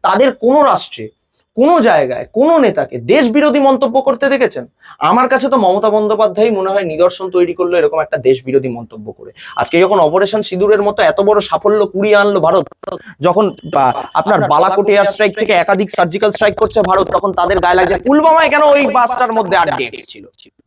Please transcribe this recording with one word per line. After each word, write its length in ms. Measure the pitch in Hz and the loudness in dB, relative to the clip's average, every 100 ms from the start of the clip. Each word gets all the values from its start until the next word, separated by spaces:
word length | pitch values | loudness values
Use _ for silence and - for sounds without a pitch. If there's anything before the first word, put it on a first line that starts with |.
তাদের 300 | - 202 269 | -4 2 2
কোনো 300 | 254 233 285 | 2 0 2
রাষ্ট্রে, 460 | 285 - - - 107 _ _ _ _ - | 2 0 -4 -14 -14 _ _ _ _ 0
কোনো 240 | 277 339 | 2 4
জায়গায়, 460 | 220 160 131 120 117 | 4 2 0 -4 -6
কোনো 260 | 214 285 330 | 0 2 4
নেতাকে 400 | 240 160 139 127 | 2 0 -4 -8
দেশ 320 | 117 254 247 | 0 2 2
বিরোধী 280 | 220 302 285 | 2 2 2
মন্তব্য 420 | 269 262 262 254 | 2 2 0 0
করতে 280 | 262 254 277 | -2 -2 -2
দেখেছেন? 380 | 269 254 139 120 _ - - | 0 -2 -4 -14 _ -20 -4
আমার 300 | 156 214 262 | 0 2 2
কাছে 200 | 254 262 | 0 0
তো 80 | 254 | 0
মমতা 340 | 190 190 220 | 2 2 0
বন্দ্যোপাধ্যায় 600 | 214 208 214 214 165 226 | 0 0 0 0 2 0
মনে 200 | 208 190 | 0 -2
হয় 140 | 196 | -2
নিদর্শন 460 | 180 156 175 175 190 | -4 0 0 0 -4
তৈরি 240 | 180 175 | 0 0
করলো 240 | 165 175 175 | 0 -2 0
এরকম 220 | 147 160 | 0 -2
একটা 160 | 151 151 | -4 -2
দেশ 280 | 127 127 | 0 -2
বিরোধী 240 | 127 135 131 | 0 -2 -2
মন্তব্য 440 | 117 117 113 107 | -8 -14 -16 -18
করে। 200 | - - - - - | -18 -20 -20 -12 -6
আজকে 240 | - 170 | -2 0
যখন 200 | 185 202 | 2 2
অপারেশন 420 | 156 175 196 214 | 2 0 -2 -2
সিঁদুরের 400 | 214 180 202 208 | -6 -4 0 2
মতো 200 | 202 202 | 0 0
এত 180 | 175 - | 0 2
বড় 200 | 202 208 | 2 0
সাফল্য 460 | 202 - 208 214 202 | 0 -2 0 0 -2
কুড়িয়ে 300 | 190 208 208 | -2 2 2
আনলো 240 | 202 196 | 2 0
ভারত, 280 | 160 185 156 - - - - - | 0 0 -2 -10 -12 -12 -14 -4
যখন, 340 | 160 175 208 - 160 | 0 0 0 -4 -6
বা, 300 | 139 131 - - | 0 0 -2 -6
আপনার 340 | 147 180 196 190 | -4 0 0 2
বালাকোট 400 | 147 185 190 202 | 2 2 0 2
এয়ার 160 | 202 | 2
স্ট্রাইক 340 | 202 196 214 214 | 2 0 -2 -2
থেকে 140 | 214 | 0
একাধিক 380 | 190 170 196 190 | 0 2 0 -2
সার্জিক্যাল 400 | - 175 185 214 | -2 -2 0 -2
স্ট্রাইক 240 | - 214 | 0 -2
করছে 280 | - 220 - | 0 -2 0
ভারত, 280 | 185 190 185 | 0 0 0
তখন 220 | 190 196 | -2 -2
তাদের 260 | 180 180 190 | -2 -2 0
গায়ে 160 | 175 | 2
লাগছে, 240 | 180 185 190 | 2 0 0
"পুলওয়ামায় 500 | 247 294 320 320 311 | 0 2 4 4 2
কেন 140 | 294 | 2
ওই 240 | 302 285 262 | 4 2 2
বাসটার 460 | 247 233 247 247 | 0 -2 0 -2
মধ্যে 240 | 226 196 185 | -2 0 0
আরডিএক্স 500 | 170 - 120 - - | 0 -2 -8 -10 -16
ছিল?" 180 | 104 98 - - _ | -18 -20 -20 -20 _